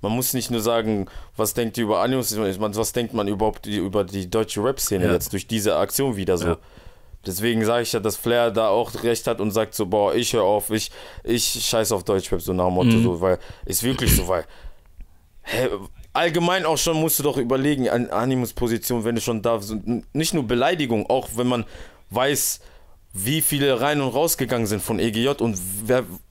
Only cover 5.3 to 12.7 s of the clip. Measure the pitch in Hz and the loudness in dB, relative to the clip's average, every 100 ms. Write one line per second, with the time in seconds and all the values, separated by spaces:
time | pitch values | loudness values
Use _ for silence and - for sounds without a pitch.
5.3 | 98 - 113 101 82 98 - 139 104 95 | -6 -4 -2 2 2 0 0 -2 0 0
6.3 | 90 87 82 - - - - - - - | 2 2 -2 -6 -20 -20 -20 -20 -14 -8
7.3 | 92 110 113 107 120 117 117 104 98 - | -2 0 2 2 2 0 0 -2 -2 2
8.3 | 120 120 107 110 104 110 - 113 117 - | 4 4 4 4 2 0 -2 0 0 0
9.3 | 110 107 101 110 - 98 104 101 82 117 | -2 0 0 -2 -2 0 2 2 2 0
10.3 | 117 95 104 - 110 - - - - - | 2 4 2 0 -2 -4 -12 -18 -14 -2
11.3 | 117 - 127 - 117 110 104 87 98 - | 0 0 -2 0 0 2 0 0 0 0
12.3 | 92 - 92 90 | -4 -2 0 2